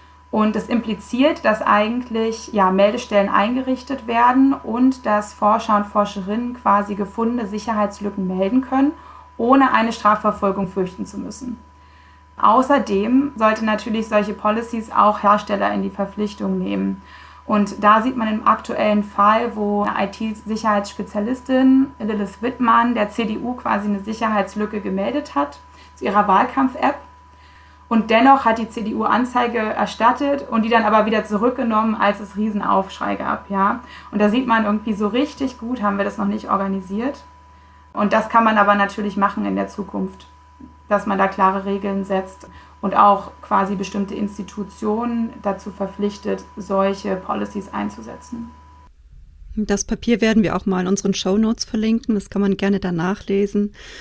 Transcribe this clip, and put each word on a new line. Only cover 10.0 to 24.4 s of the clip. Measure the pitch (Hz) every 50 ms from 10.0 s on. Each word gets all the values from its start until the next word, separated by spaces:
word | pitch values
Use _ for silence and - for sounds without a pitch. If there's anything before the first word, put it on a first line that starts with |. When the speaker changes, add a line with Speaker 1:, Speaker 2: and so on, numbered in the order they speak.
| - 208 214 208 - 214 196 - - 196 190 196 196 185
Speaker 1:
fürchten | - 196 185 180 - - 202
zu | - - 202
müssen. | 185 190 208 - 269 247 - - - - _ _ - - - - - - - - - - - -
Außerdem | - - 214 247 262 262 285 277 202 - 202 196 208 226 247 269 285 285 -
sollte | 214 220 214 214 220 220
natürlich | 220 214 202 - 240 214 226 214 220
solche | 214 208 202 202 202
Policies | - - 214 214 226 226 226 - 226 220 -
auch | - - 202 208 208 -
Hersteller | - 202 208 208 208 - 208 202 202 202 208
in | 202 190
die | 196
Verpflichtung | 190 - 196 190 - - 214 202 - - 208 190 190 185
nehmen. | 185 196 - 190 196 196 190 190 - - - - - - - - -
Und | - 214 208 202 190 - -
da | 208 208 214 226
sieht | 220 254 254 240
man | 226 220
im | 214 214 -
aktuellen | - 214 - - - 233 - 220 214 208 208 202
Fall, | - - - 202 208 220 226 240 233 202
wo | 214 208 208 208 208 202
eine | 202 - - 202 190
I-T-Sicherheitsspezialistin, | - - 220 220 214 - - 208 220 214 - 220 208 202 196 - - - 202 - - 208 208 226 262 254 - - 262 254 262 262 262 269 269 269 - -
Lilith | 226 214 220 208 202 190 - -
Wittmann, | 220 254 262 - 254 226 226 233 233 240 240
der | 214 208 208
C | - - 233
D | 208 214 -
U | - 240 247
quasi | 247 - 233 220 202 202 208
eine | 202 196
Sicherheitslücke | 196 214 220 - 233 226 220 208